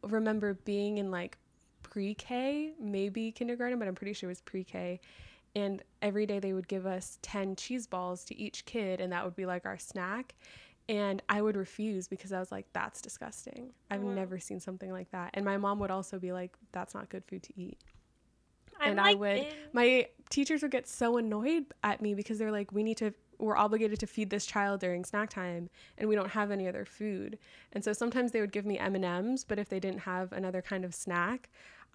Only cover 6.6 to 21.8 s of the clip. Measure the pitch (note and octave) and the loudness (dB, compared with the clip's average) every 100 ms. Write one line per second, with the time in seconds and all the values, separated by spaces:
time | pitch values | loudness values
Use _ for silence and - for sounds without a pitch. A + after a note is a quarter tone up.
6.6 | F#3 F#3+ F#3 F#3 F#3 - - G#3 F#3+ F#3+ | -2 -2 0 -2 -6 -12 -6 -2 -2 -2
7.6 | - B3 A3+ F#3 F3+ F3+ - - G#3 - | -4 -4 -4 -4 -2 -4 -8 -8 -8 -8
8.6 | - A#3+ G3+ F#3 F#3 F3 F3+ F3 F#3 F3+ | -8 -4 -2 0 0 -2 -2 -4 -4 -2
9.6 | F#3+ F#3+ - - F3+ G#3+ C4 - - - | -4 -8 -8 -6 -4 -4 -6 -14 -20 -20
10.6 | - - - G#3+ G3+ F#3+ - G#3 G#3+ G3+ | -20 -20 -4 0 2 0 0 2 4 2
11.6 | F#3+ - G#3+ G3 F#3 F#3+ F#3+ F#3+ F#3 G3 | -2 -4 -2 -2 -4 -8 -6 -6 -4 -8
12.6 | G3 - - - - - - - - - | -6 -4 -4 -6 -14 -10 -10 -10 -12 -12
13.6 | B3+ - _ G3+ G3+ F#3+ F#3+ F#3 - G3 | -14 -16 _ -4 -2 -2 -2 -6 -6 -8
14.6 | F#3 F#3 F#3+ F#3 F3+ F#3 F3 - G3+ G3 | -8 -8 -8 -8 -8 -8 -6 -2 0 2
15.6 | G3+ G3+ G3+ F#3 F#3+ F#3+ F3+ F3+ F3+ - | 2 2 0 -2 -4 -6 -4 -4 -6 -10
16.6 | - F3+ F#3 - - F#3+ F#3 F#3+ - - | -10 -8 -6 -8 -10 -10 -10 -12 -12 -12
17.6 | F3+ - - - _ _ _ _ _ _ | -10 -12 -20 -20 _ _ _ _ _ _
18.6 | - - D4 G3+ G3 G3+ G3+ G3+ D4 D4+ | -20 2 4 8 8 8 6 2 2 -6
19.6 | - A#3+ A#3+ B3+ A#3+ - - - C#4 D#4 | -2 6 8 8 6 -2 -4 2 4 4
20.6 | D4 B3+ B3 - A#3+ A#3+ A3+ G#3 A#3+ E4 | 4 0 -2 0 4 4 4 2 2 2
21.6 | C#4 - | 0 -2